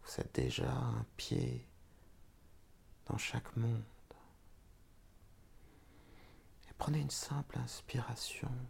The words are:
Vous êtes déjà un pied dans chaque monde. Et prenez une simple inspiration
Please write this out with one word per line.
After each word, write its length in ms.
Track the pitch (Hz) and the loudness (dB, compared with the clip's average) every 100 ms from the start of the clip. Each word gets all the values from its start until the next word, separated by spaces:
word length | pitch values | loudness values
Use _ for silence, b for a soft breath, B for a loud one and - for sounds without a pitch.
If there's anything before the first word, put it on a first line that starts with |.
Vous 180 | - - | -4 -2
êtes 120 | - | 0
déjà 380 | - 64 - - | 4 4 4 4
un 340 | 64 60 57 57 - | 4 4 2 -2 -4
pied 500 | - 50 62 62 - - B B B B - - - - - - - - - | 0 4 4 0 -4 -18 B B B B -18 -20 -20 -20 -20 -20 -20 -18 -2
dans 120 | 107 | 0
chaque 380 | - 120 - - | 2 0 0 2
monde. 280 | 117 113 110 - - - - - - - - - - - - - - - B B B B B B B B B B B B - | 4 2 0 -12 -18 -18 -18 -20 -20 -20 -20 -20 -20 -20 -20 -20 -20 -20 B B B B B B B B B B B B -16
Et 60 | - | 0
prenez 220 | - 151 | 4 4
une 120 | 143 | 4
simple 480 | - - 143 139 127 | 0 0 0 0 0
inspiration 920 | 120 - - 123 117 117 - - 139 127 127 | -2 -4 -2 0 0 -2 -2 -2 0 0 -2